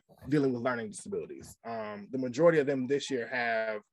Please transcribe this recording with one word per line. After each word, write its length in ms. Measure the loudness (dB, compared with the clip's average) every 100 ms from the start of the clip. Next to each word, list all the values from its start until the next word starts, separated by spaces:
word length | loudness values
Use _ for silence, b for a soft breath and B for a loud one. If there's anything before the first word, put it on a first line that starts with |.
| _ -18 0
dealing 240 | 2 2
with 80 | 0
learning 280 | -2 -4 -6
disabilities. 680 | -10 -8 -8 -8 -14 -18 -18 -12
Um, 440 | -10 -8 -10 -6
the 60 | -2
majority 420 | -2 6 6 8
of 80 | 4
them 200 | 0 0
this 220 | -2 0
year 180 | -4 -4
have, 500 | -2 0 0 -2 -4 -10